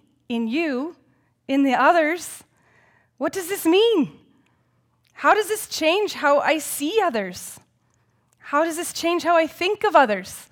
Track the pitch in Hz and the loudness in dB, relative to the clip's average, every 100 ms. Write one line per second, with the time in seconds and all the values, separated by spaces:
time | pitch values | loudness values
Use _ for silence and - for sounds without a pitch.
0 | _ _ - 233 226 277 330 247 311 - | _ _ -8 -6 -4 -2 -2 -4 -6 -12
1 | _ _ _ _ - 269 277 254 277 349 | _ _ _ _ -2 2 2 4 4 4
2 | 302 349 - - _ _ _ _ _ _ | 2 -2 -8 -16 _ _ _ _ _ _
3 | _ - 269 392 339 392 320 370 466 403 | _ -8 -6 -6 -6 -2 2 4 4 4
4 | 208 - _ _ _ _ _ _ _ _ | 0 -6 _ _ _ _ _ _ _ _
5 | _ - 285 392 403 427 - - 311 381 | _ -2 2 2 0 -6 -8 -2 0 0
6 | 392 240 285 285 - 311 - - 294 440 | -2 -2 0 2 2 -2 -4 -6 -2 0
7 | 359 233 190 180 - - _ _ _ _ | 0 -2 -6 -10 -16 -18 _ _ _ _
8 | _ _ _ _ - 285 330 320 349 - | _ _ _ _ -4 -2 0 -4 -8 -4
9 | 330 349 294 339 320 - 370 415 415 311 | -2 0 2 2 2 -2 -4 0 4 4
10 | 269 196 185 - - | 4 0 -8 -16 -20